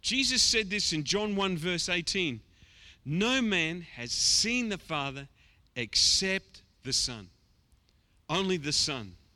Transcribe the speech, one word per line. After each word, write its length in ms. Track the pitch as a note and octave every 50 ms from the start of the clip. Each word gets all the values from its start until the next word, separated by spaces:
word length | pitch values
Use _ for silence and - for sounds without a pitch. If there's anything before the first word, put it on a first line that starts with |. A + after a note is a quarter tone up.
Jesus 400 | - - G#3+ C4 C4+ B3 C4 A#3+
said 300 | - - - A3+ A3 F#3+
this 220 | G3 G#3 - - E3+
in 100 | D#3 D3
John 320 | C3 E3+ G3+ G#3 G#3+ G3+
one 200 | G3 G3 F#3+ F#3
verse 320 | E3 D3+ F3+ F3+ E3 - -
eighteen, 540 | F3+ F3 E3 - - G3+ F3+ D#3+ B2 A2 - _ - _ - - - - - - - _ _
"No 340 | C3+ D3 F3 G3+ A#3 B3+ C4+
man 420 | B3 A3 G3+ F3 D#3+ D#3+ E3+ F3+
has 300 | E3 - - - A#2+ A#2+
seen 580 | - - - - - - - G#3+ A#3+ B3 B3 A3
the 100 | G3+ E3+
Father 480 | - - D#3+ D3+ C#3 C#3 C3+ C#3 C#3 C3+ _ _ - - _ _ _ _ _
except 880 | - A#2+ G#2+ - - - - - - F#3+ F#3+ F#3+ F#3+ - - - - - _ _ _
the 100 | _ B2+
Son." 380 | C3 - - - B2 A2 G2 F2+ _ _ _ _ _ _ _ _ _ _ _ _ _ _ _ _ _ _ _ _
Only 300 | D3+ F3+ G3 F#3+ F#3 F3
the 140 | C3+ D3
Son. 420 | C#3+ - - - D3 C3 A2 F#2+ F2 - _ _ _